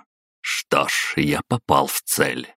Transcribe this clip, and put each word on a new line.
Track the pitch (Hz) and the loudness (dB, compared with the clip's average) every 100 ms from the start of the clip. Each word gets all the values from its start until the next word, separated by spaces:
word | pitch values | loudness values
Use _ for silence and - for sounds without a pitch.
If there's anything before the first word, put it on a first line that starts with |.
| - _ _ _ | -18 _ _ _
Что | - - - 71 69 | -6 -6 0 0 2
ж, | - - - | -2 -2 0
я | 73 71 - | 0 0 -2
попал | 117 - 69 67 | -4 2 2 2
в | - | -2
цель. | - - 69 64 - | -4 0 0 -2 -10